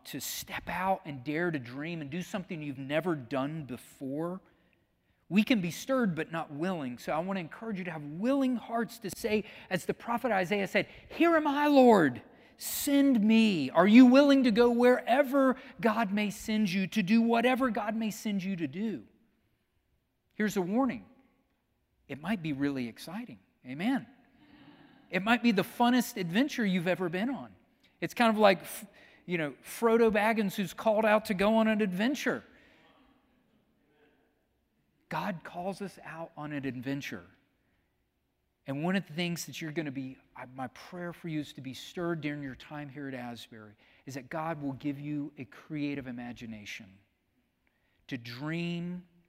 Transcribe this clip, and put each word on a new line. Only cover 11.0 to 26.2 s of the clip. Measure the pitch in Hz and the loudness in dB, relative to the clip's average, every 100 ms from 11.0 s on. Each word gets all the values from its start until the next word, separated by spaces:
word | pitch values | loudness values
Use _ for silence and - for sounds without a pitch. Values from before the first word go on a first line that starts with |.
| - | -12
"Here | - 330 330 | 2 4 4
am | 302 | 2
I, | 277 294 | 0 4
Lord." | 277 247 208 147 117 - - - - | 8 10 8 6 0 -14 -20 -20 -14
Send | - - 294 277 277 240 | -8 -4 2 4 6 6
me. | 214 226 220 175 131 | 6 6 6 2 2
Are | 165 196 | 4 10
you | 233 254 | 12 12
willing | 262 285 277 | 10 8 6
to | 247 | 4
go | 220 240 | 4 4
wherever | 240 247 247 - 254 269 277 262 - - - | 6 4 4 2 2 4 4 4 2 -8 -2
God | 226 214 208 | 0 0 -2
may | 202 208 | 0 -2
send | - - 214 202 | -4 -4 0 0
you, | 190 190 | 0 -2
to | 220 | -2
do | 180 226 | 4 4
whatever | 233 233 247 254 262 | 4 4 4 2 0
God | 220 208 220 | -2 -4 -4
may | 220 | -4
send | - 220 196 | -4 -4 -4
you | 185 185 | -4 -4
to | 147 | -6
do? | 170 226 147 98 _ _ _ _ _ _ _ _ _ _ _ _ | -4 -6 -6 -12 _ _ _ _ _ _ _ _ _ _ _ _
Here's | - 208 202 | -4 -2 -2
a | |
warning. | 175 226 262 123 90 _ _ _ _ _ _ _ _ _ - | -2 0 0 -2 -12 _ _ _ _ _ _ _ _ _ -16
It | 139 | -10
might | 165 220 | -6 -6
be | 156 | -4
really | 135 143 135 117 | -2 -2 -2 -8
exciting. | - - 202 240 113 _ _ 127 | -10 -12 -12 -12 -18 _ _ -14
Amen. | 139 214 262 - _ _ _ _ - - - - _ - | -6 -2 -2 -6 _ _ _ _ -20 -20 -20 -20 _ -6
It | 185 | -4
might | 202 233 | 2 2
be | 233 | 4
the | 196 | 2
funnest | - - 240 247 - | 0 0 2 2 0
adventure | 208 | -4